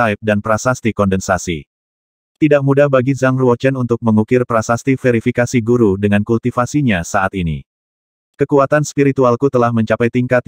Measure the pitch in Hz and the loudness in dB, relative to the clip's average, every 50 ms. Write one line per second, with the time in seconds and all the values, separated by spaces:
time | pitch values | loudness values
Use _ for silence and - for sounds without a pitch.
0 | 120 110 101 - - 110 104 101 - 110 110 107 - 127 127 - - 113 101 - | 0 0 -2 -2 -2 -2 -2 -2 0 -2 -2 -2 0 -2 -4 -2 -2 -4 0 0
1 | 101 95 95 95 - - 95 87 - - 85 76 71 - _ _ _ _ _ _ | 0 0 0 -2 -2 -2 -4 -4 -2 -6 -8 -8 -8 -14 _ _ _ _ _ _
2 | _ _ _ _ _ _ _ _ 156 151 147 143 135 139 139 139 147 143 135 131 | _ _ _ _ _ _ _ _ 0 2 2 2 2 2 2 2 2 4 2 2
3 | 123 131 139 127 131 131 131 131 131 123 120 - - 135 135 131 123 117 120 113 | 2 0 -2 0 0 0 0 2 2 2 2 2 0 -2 -2 -2 -2 -2 -2 -2
4 | - 113 110 107 107 - 127 127 123 - 117 113 110 - 117 117 - 139 131 - | 0 0 2 2 2 2 0 0 0 0 -2 -2 0 0 -4 -2 0 -2 -2 0
5 | - 127 120 113 - 123 123 - 120 - - 123 110 113 120 123 117 101 95 98 | 0 0 0 0 -2 -2 -2 -2 -2 0 0 -2 0 2 2 2 2 2 2 0
6 | 101 104 101 104 104 - 117 113 - 123 - - 123 - - 151 143 123 101 87 | 0 0 0 0 0 0 -2 0 0 -2 -2 -2 -4 -2 -2 -2 0 0 0 -2
7 | 82 - - 101 95 95 - 98 87 82 76 69 - _ _ _ _ _ _ _ | -4 -4 -4 -2 -2 -2 -4 -4 -4 -4 -6 -6 -10 _ _ _ _ _ _ _
8 | _ _ _ _ _ _ _ - 143 - 147 139 135 135 147 151 147 - - 143 | _ _ _ _ _ _ _ -6 -4 0 2 2 2 2 0 -2 -2 -2 -2 0
9 | 143 139 131 - 131 120 120 117 139 139 - 123 117 117 117 113 110 - - - | 0 0 2 2 2 2 2 2 0 0 0 0 0 0 0 -2 0 0 0 0
10 | 120 117 - 127 123 123 127 123 - | 0 -2 0 -2 -2 0 0 -2 0